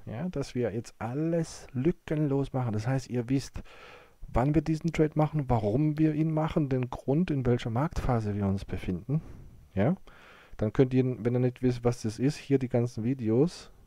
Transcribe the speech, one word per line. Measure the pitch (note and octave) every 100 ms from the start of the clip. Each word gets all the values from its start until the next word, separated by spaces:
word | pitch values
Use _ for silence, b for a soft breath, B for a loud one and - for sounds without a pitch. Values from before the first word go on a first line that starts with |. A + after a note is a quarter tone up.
| -
ja, | A2 F3+
dass | - - B2
wir | A#2
jetzt | G#2+ - -
alles | A2+ C3+ D#3+ E3 D#3+ - -
lückenlos | B2+ D3 - - D3+ D3+ C#3 C3+
machen. | C3 B2
Das | G#2+ A#2
heißt, | C3+ -
ihr | B2 A#2
wisst, | C3+ - - - B B B B B - A2
wann | C3+ D#3
wir |
diesen | D3+ D#3 E3
Trade | D#3+ D#3
machen, | D3+ D3+ D3+ C3
warum | A#2+ G#2 A#2+ D#3 D3+
wir | D#3 D3+
ihn | D#3+
machen, | D#3 D#3+ F3 C#3
den | C3 B2
Grund, | - - D3 F#3
in | C#3+ B2
welcher | A#2+ B2
Marktphase | A#2 D#3+ - - A#2 G#2 G2+
wir | G2
uns | G2 -
befinden. | F#2 - F2 G2 D#3 - B B B B F#2+
Ja? | A2+ F#3 - B B B B B
Dann | G#2+
könnt | - B2+ B2+
ihr, | B2+ B2
wenn | A#2 B2
ihr |
nicht | B2+ B2
wisst, | B2+ B2
was | A#2+ A#2+
das | A2 G#2
ist, | C3 -
hier | - C3+
die | B2+
ganzen | B2 A#2+ -
Videos, | A2 C3+ A2 A#2 E3+ - - -